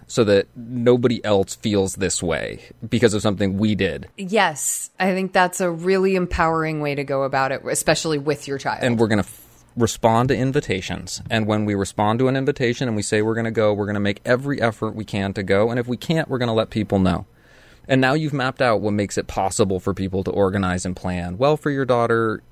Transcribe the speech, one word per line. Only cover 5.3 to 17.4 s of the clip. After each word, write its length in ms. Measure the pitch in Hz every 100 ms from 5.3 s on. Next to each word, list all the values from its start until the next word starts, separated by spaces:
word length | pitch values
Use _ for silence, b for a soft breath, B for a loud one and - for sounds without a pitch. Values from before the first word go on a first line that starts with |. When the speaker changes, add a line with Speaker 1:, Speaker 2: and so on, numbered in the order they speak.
Speaker 2:
that's 280 | 190 180 -
a 80 | 180
really 460 | 165 180 190 190 185
empowering 640 | 175 - 165 160 156 156
way 140 | 147 143
to 80 |
go 200 | 139 135
about 280 | 135 135 135
it, 100 | 135 123
especially 480 | 147 - 156 165 147
with 300 | 143 135 -
your 100 | 139
child. 220 | 131 107
Speaker 1:
And 160 | 127 117
we're 100 | 110
gonna 120 | 107
f-, 220 | - - - - _ -
respond 540 | 113 - 117 113 127
to 60 | 120
invitations. 840 | 131 143 - 92 - 90 90 - -
And 160 | 113 107
when 200 | 107 104
we 100 | 101
respond 440 | 98 - 104 117
to 100 | 131
an 60 | 135
invitation 520 | 135 143 120 120 127
and 80 | 107
we 80 |
say 180 | 101 107
we're 140 | 110 113
gonna 160 | 113
go, 220 | 113 107
we're 120 | 101 104
gonna 140 | 104
make 220 | 101 101 -
every 360 | 123 143 127
effort 340 | 113 110 110 104
we 80 |
can 300 | 104 104 98
to 100 | 98
go. 260 | 95 98 113
And 100 | 123
if 80 | 120
we 100 | 120
can't, 320 | - 160 -
we're 80 | 131
gonna 160 | 120
let 160 | 110 110
people 280 | 113 101 98
know. 280 | 92 82 - b